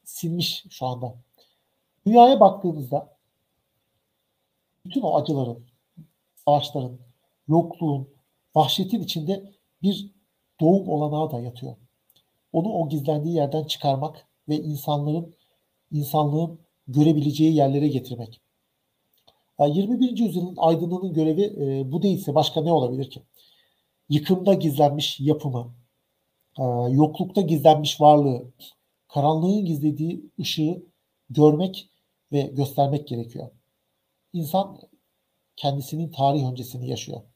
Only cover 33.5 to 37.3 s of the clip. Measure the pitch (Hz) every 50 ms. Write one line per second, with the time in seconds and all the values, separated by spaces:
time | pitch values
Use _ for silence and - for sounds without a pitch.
33.5 | - _ _ _ _ _ _ _ _ _ _ _ _ _ _ _ - 175 165 139
34.5 | - 190 196 - - - - - _ _ _ _ _ _ _ _ _ _ _ _
35.5 | _ - - 139 139 143 135 - 156 156 170 156 - 139 139 139 143 156 135 131
36.5 | 123 127 127 127 - 127 123 127 131 - - - - - - _